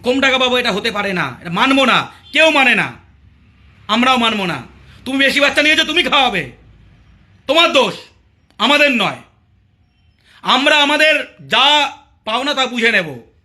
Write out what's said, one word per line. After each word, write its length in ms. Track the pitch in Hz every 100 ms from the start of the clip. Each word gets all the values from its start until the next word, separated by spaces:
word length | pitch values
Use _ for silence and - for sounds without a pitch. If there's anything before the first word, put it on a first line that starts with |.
কম 180 | 233 269
টাকা 180 | 269 254
পাবো, 180 | 254 247
এটা 160 | 240
হতে 180 | 208 226
পারে 220 | 208 202
না, 240 | 180 139 123
এটা 100 | 165
মানবো 340 | 180 254 269
না, 220 | 254 185 131 - -
কেউ 180 | 285 320
মানে 240 | 302 262
না, 180 | 214 139 110 - _ - _ _ _ - - -
আমরাও 280 | 220 254 254
মানবো 300 | 233 214 185
না। 160 | 139 110 - - -
তুমি 140 | - 269
বেশি 220 | 269 285
বাচ্চা 220 | 285 277
নিয়েছো, 220 | 302 311
তুমি 180 | 311 320
খাওয়াবে, 480 | 254 277 247 196 131 - - - - _ _ _ _ _ -
তোমার 260 | 311 339
দোষ, 220 | 294 214 - - _ _ _ _ -
আমাদের 320 | 226 294 294
নয়। 260 | 240 180 123 - _ _ _ _ _ _ _ _ _ _ _
আমরা 400 | 180 254 294 302
আমাদের 420 | 285 302 311 294 - - 139
যা 460 | 220 277 294 277 - _ _
পাওনা 300 | - 226 277
তা 120 | 269 254
বুঝে 260 | 240 233
নেব। 280 | 208 160 123 - _